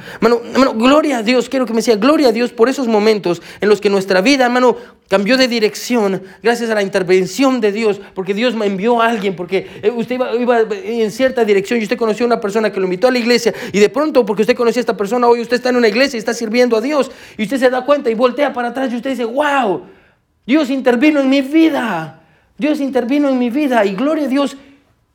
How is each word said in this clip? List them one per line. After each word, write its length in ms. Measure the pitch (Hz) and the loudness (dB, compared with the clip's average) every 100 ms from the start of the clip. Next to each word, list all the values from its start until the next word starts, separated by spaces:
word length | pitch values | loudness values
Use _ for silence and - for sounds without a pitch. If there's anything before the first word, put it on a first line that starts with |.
| - - | -14 -2
Hermano, 260 | 226 233 - | 0 0 0
hermano, 220 | - 262 | 0 2
gloria 460 | 220 247 302 311 240 | 2 2 4 2 0
a 40 | |
Dios, 240 | 214 254 247 | 0 0 0
quiero 180 | 262 226 | -2 -2
que 80 | |
me 80 | 226 | -2
siga, 140 | 233 208 | 0 2
gloria 340 | 254 320 262 | 2 4 2
a 20 | |
Dios 180 | 226 240 | 2 -2
por 160 | - 240 | 0 0
esos 180 | 269 233 | 0 0
momentos 560 | 214 214 214 175 170 - - | 2 2 2 -2 -4 -8 -2
en 80 | 202 | 0
los 100 | 202 | 2
que 100 | 208 | 2
nuestra 300 | 196 196 185 | 0 0 2
vida, 240 | 226 277 | 2 2
hermano, 320 | 240 247 254 196 - _ - | 2 2 2 0 -6 _ -2
cambió 300 | 196 202 262 | 0 2 2
de 100 | 254 | 2
dirección 760 | 233 208 - - 240 202 185 - - | 0 -2 -2 -2 0 0 -2 -8 -4
gracias 280 | 214 233 226 | -2 0 0
a 60 | 214 | -2
la 60 | |
intervención 800 | 196 202 180 185 180 - 269 254 | 0 0 2 2 2 0 0 2
de 100 | 214 | 0
Dios, 300 | 208 220 196 - | 0 -2 -2 -6
porque 200 | - 185 | -8 -4
Dios 220 | 208 247 220 | -2 -2 0
me 100 | 208 | -2
envió 360 | 190 226 240 | -2 0 2
a 60 | 226 | 2
alguien, 300 | 226 190 170 | 0 -4 -6
porque, 320 | 175 190 - - | -4 -4 -4 -6
eh, 80 | 208 | -4
usted 240 | 233 226 254 | -2 -4 -4
iba, 200 | 240 226 | -2 -2
iba 240 | 240 233 214 202 | 0 2 0 -4
en 280 | 196 233 214 | -6 -2 -2
cierta 340 | - 262 254 214 | 0 0 0 2
dirección 340 | 196 196 240 | 2 0 -2
y 40 | |
usted 140 | 208 240 | -2 -2
conoció 280 | 226 208 240 | -2 0 0
a 20 | |
una 140 | 233 | 0
persona 320 | 208 214 214 | -2 -2 -2
que 60 | 202 | -2
lo 60 | 185 | -4
invitó 200 | 180 254 | 0 2
a 40 | |
la 80 | 247 | 2
iglesia, 340 | 233 240 226 - 240 | 2 2 0 -4 -2
y 80 | 202 | 2
de 80 | 202 | 2
pronto, 380 | 254 311 262 208 | 2 0 2 2
porque 160 | 208 | 2
usted 140 | 220 247 | 0 0
conocía 260 | 220 240 | 0 0
a 20 | |
esta 140 | 240 196 | -2 -2
persona, 300 | 196 247 240 | -2 0 2
hoy 120 | 240 | 0
usted 160 | 233 247 | -2 -2
está 140 | 247 | 0
en 80 | 247 | 2
una 100 | 226 | 2
iglesia 300 | 220 277 233 | 2 0 -2
y 20 | |
está 140 | 233 | -6
sirviendo 420 | 226 220 240 247 220 | -6 -2 0 2 2
a 60 | |
Dios, 280 | 262 294 - - - - | 0 -2 -4 -8 -14 -8
y 60 | |
usted 140 | 214 254 | -4 0
se 120 | 254 | 0
da 160 | 254 262 | 2 0
cuenta 240 | 285 233 | 0 0
y 60 | 220 | 0
voltea 360 | 254 285 285 | 0 0 -2
para 180 | 247 240 | -2 -6
atrás 220 | 262 262 | -4 -4
y 60 | 240 | -4
usted 140 | 269 | -4
dice, 120 | 247 | -4
"Wow, 600 | 226 262 294 277 214 165 - - _ _ _ _ - | -4 -2 0 0 0 -2 -8 -20 _ _ _ _ 0
Dios 240 | 302 254 | 0 0
intervino 520 | 269 240 233 302 294 | 0 0 2 2 2
en 80 | 262 | 2
mi 120 | 277 | 0
vida". 800 | 262 320 320 269 233 170 160 - _ _ _ - | 2 2 2 2 -4 -6 -8 -14 _ _ _ -4
Dios 160 | 277 294 | -2 -2
intervino 480 | 269 254 226 294 285 | -2 -2 0 0 2
en 100 | 254 | 0
mi 120 | 247 | 0
vida 340 | 262 294 233 | 0 0 2
y 100 | 202 | 2
gloria 300 | 190 277 320 | 0 -2 0
a 40 | 269 | 0
Dios, 260 | 269 269 - - _ _ _ _ | -2 -2 -6 -20 _ _ _ _